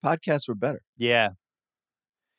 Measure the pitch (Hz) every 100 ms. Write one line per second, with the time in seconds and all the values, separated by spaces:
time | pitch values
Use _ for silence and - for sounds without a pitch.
0 | 143 160 - 147 - 107 120 139 - -
1 | 120 120 107 92 _ _ _ _ _ _
2 | _ _ _